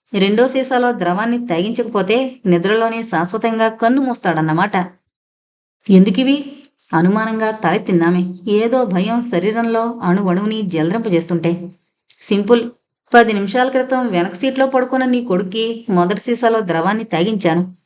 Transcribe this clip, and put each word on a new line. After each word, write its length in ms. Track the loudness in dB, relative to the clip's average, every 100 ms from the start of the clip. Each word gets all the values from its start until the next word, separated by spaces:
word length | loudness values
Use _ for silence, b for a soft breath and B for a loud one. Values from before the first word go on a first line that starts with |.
| _
రెండో 320 | 0 2 4 2
సీసాలో 460 | 0 0 0 0
ద్రవాన్ని 540 | 0 -2 -2 -2 -2 -2
తాగించకపోతే 920 | -2 -2 -2 -2 -2 0 0 -2 -4 0
నిద్రలోనే 560 | 2 2 0 0 -4
శాశ్వతంగా 640 | -4 -2 -2 -2 -2 0 0
కన్ను 340 | 2 0 2
మూస్తాడన్నమాట." 720 | 0 -2 -2 0 0 0 0 -2 -4 -10 _ _ _ _ _ _ _ _ 4
"ఎందుకివి?" 640 | 6 6 2 0 0 -4 -18 -20 _ -4
అనుమానంగా 580 | 0 2 2 -2 -2 -2
తలెత్తిందామె. 840 | -2 -2 -2 0 2 2 2 -2 -6 -2
ఏదో 360 | 0 2 0
భయం 380 | 0 -2 -2 -2
శరీరంలో 800 | -2 -2 -2 -2 0 0 -2 -4
అణువణువుని 600 | 0 0 0 0 -2 -4
జలరింపజేస్తుంటే. 1080 | -4 -2 -2 -2 0 0 0 -2 -2 -4 -8 -18 _ _ _ -8
"సింపుల్. 520 | -2 0 2 2 0 -12 _ _ 2
పది 180 | 4 4
నిమిషాల 360 | 2 -2 0 0
క్రితం 400 | 0 0 -2 0
వెనక 260 | 0 -2
సీట్లో 320 | -2 -2 0 2
పడుకున్న 380 | 2 0 0
నీ 200 | 0 0
కొడుక్కి 600 | 0 -2 -2 -4 -4 -4 0
మొదటి 300 | 2 2 0
సీసాలో 400 | -2 0 0 0
ద్రవాన్ని 440 | 0 -2 0 -2
తాగించాను. 720 | -2 -2 0 0 0 0 -2 -8